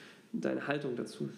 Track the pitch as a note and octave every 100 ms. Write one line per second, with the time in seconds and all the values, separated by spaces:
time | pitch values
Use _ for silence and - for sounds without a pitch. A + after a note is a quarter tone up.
0 | - - - - C3 C3 C3+ C#3+ C#3 A#2
1 | G#2+ - C#3+